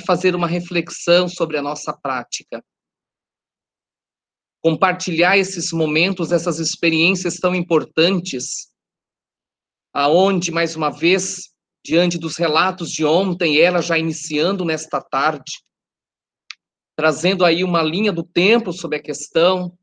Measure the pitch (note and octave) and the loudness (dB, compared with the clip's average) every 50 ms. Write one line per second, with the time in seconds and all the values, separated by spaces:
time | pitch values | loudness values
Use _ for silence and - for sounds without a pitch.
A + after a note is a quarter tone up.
0 | - - F3+ F3 F#3 F#3 F3 F3 F3 E3 E3+ F3 F3 - F3 E3+ E3 - - - | -2 0 0 2 2 0 0 0 0 -2 -2 -4 -4 -4 -4 -4 -4 -6 -8 -6
1 | - F3 F3 F3+ F3+ F3 F3 - E3+ D#3 D3+ D3 C#3+ C#3+ D3 D3 - D#3 D3 - | 0 4 4 4 4 2 -2 -4 -4 -2 -2 -4 -4 -4 -6 -6 -8 -8 -8 -6
2 | - C#3 C3 B2+ A#2+ - - - - _ - A#2 - _ _ _ _ _ _ _ | -6 -6 -6 -6 -6 -8 -10 -12 -10 _ -12 -12 -12 _ _ _ _ _ _ _
3 | _ _ _ _ _ _ _ _ _ _ _ _ _ _ _ _ _ _ _ _ | _ _ _ _ _ _ _ _ _ _ _ _ _ _ _ _ _ _ _ _
4 | _ _ _ _ _ _ _ _ _ _ _ _ - E3 D#3+ - F#3+ F#3 F3 F3 | _ _ _ _ _ _ _ _ _ _ _ _ 0 0 2 2 2 0 0 0
5 | - F#3 E3 D#3 E3+ F3+ G3 G3 F#3+ F#3 - F3+ E3 - E3 E3 D#3+ D#3 D3+ D#3 | -4 -4 0 2 2 4 4 2 2 0 -4 -8 -6 -4 -2 -2 0 0 0 0
6 | E3+ G3 F#3 F3 E3+ D#3 F3 E3 E3+ E3+ D#3 D#3+ E3 - - - - E3+ E3 D#3+ | 0 0 0 -2 -2 0 0 0 0 -2 -4 -4 -4 -6 -4 -2 0 0 2 2
7 | E3 F3+ F#3+ F3+ F#3 F3 E3 - - F3+ F3+ F3+ F3 - E3+ D#3 C3 - _ D#3 | 2 2 2 0 -2 -4 -4 -2 -2 0 0 0 0 0 0 0 0 0 _ 2
8 | D#3+ F#3 G3 F3 F#3 - - B2 C3 - - - - - _ _ _ _ _ _ | 2 2 2 0 -2 -4 -6 -8 -8 -8 -10 -12 -12 -16 _ _ _ _ _ _
9 | _ _ _ _ _ _ _ _ _ _ _ _ _ _ _ _ _ _ - C#3+ | _ _ _ _ _ _ _ _ _ _ _ _ _ _ _ _ _ _ -2 0
10 | C#3+ D3 D#3 F3+ F#3+ G3 G3 F3+ F3 E3+ D#3+ E3 E3+ D#3+ - D#3+ D#3 D3 - - | 2 4 6 6 6 4 4 0 -2 -2 -2 -2 -2 -2 -2 -2 -4 -4 -2 0
11 | D#3+ F3 F#3 F#3+ F3+ - - - - - _ _ _ _ _ _ - C#3 D3+ E3+ | 2 2 2 2 0 -4 -8 -10 -14 -18 _ _ _ _ _ _ -6 0 2 2
12 | F3+ F3 F3 D#3+ E3 D#3+ - - E3+ D#3+ D3+ D#3+ F3 F#3+ F3+ - F3 C#3 - - | 2 2 0 -2 -4 -6 -4 -2 0 2 2 2 2 0 0 -4 -6 -8 -4 0
13 | D#3 D3 D#3+ F3 G3+ F#3+ F3 F3+ F3+ D#3 D3 D3 E3 F3+ F3+ F3 D#3+ E3+ E3 D#3+ | 2 4 4 4 2 0 0 0 0 2 4 4 4 4 4 2 0 0 -2 0
14 | D#3+ E3 D#3 - - - D3+ D3 D#3 F3+ G3+ F3+ F3+ E3 D#3+ D#3 - - - C3+ | 0 -2 -4 -6 -6 -4 -2 0 0 0 0 -2 -2 -2 -4 -4 -6 -6 -6 -6
15 | - _ - C3+ C#3+ D#3 D3+ C#3 - - - - _ _ _ _ _ _ _ _ | -6 _ -2 -2 0 0 -2 -4 -8 -14 -14 -14 _ _ _ _ _ _ _ _
16 | _ _ _ _ _ _ _ _ _ - - _ _ _ _ _ _ _ _ - | _ _ _ _ _ _ _ _ _ -20 -20 _ _ _ _ _ _ _ _ -2
17 | D3 D#3 D3 C3+ D#3+ F3+ G3 F#3 F3+ E3+ E3 E3+ F#3 F#3 F3 E3 D#3+ D#3 D#3+ F#3+ | 0 0 0 0 0 0 2 2 4 2 4 2 0 0 0 0 0 0 0 0
18 | A3 G#3 F3 D#3+ E3 - - F3 F3+ G3+ A3+ A#3+ G3+ F#3+ E3+ - - D3+ D3+ D3 | 0 0 -2 -2 -6 -4 -2 0 2 4 4 2 2 -2 -6 -8 -6 -6 -6 -6
19 | - - C#3+ - - - - E3 E3 F#3 F#3 F3+ F3+ F3 - _ | -6 -8 -10 -10 -10 -4 0 2 4 4 2 0 -2 -6 -10 _